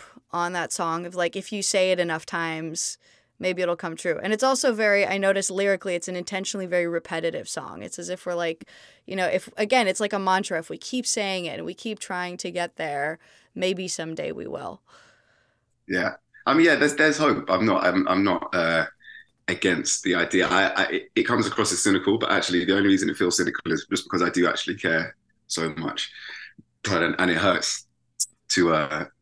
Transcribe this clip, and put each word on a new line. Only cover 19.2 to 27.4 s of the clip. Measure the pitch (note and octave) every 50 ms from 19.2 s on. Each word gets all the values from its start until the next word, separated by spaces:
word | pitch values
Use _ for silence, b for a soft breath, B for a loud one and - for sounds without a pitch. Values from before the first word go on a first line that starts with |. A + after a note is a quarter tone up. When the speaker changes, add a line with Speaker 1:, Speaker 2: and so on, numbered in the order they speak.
| B B B _ _ -
Speaker 2:
against | - - - F#2+ E2 D#2 - - - -
the | - F2+ F2
idea. | F2 E2+ - - F#2 F2 D#2+
I, | F2+ F#2+ G2
I, | - - F#2+ F#2+
it, | - F2 - - - -
it | G#2+
comes | - - B2 A2 G#2+
across | G2+ - - G#2 -
as | - F2
cynical, | - G#2 G2 F#2 - G2 G#2 A2+
but | - -
actually | G2 F#2+ - - F2+ E2+ F2
the | F#2+ F#2
only | G2 G2 G2
reason | G2 F#2+ - F2
it | E2
feels | - F#2+ F2+ -
cynical | - - - - - - E2
is | E2 - - -
just | F#2+ - -
because | - G2 F2
I | F2+ F2
do | E2+ F2 F2 D#2+
actually | - - - - -
care | - - E2+ D#2+ E2 D#2+ - - _ _ _ _ _ _
so | - - E2 E2 D#2+ D#2
much. | - D3+ D3+ D#3 - - - B B B B B B B B B B - _ _ _
But, | - G#2+ F#2+ E2 E2+
and, | E2 D#2+ -
and | F#2 F2+
it | E2+
hurts | D#2+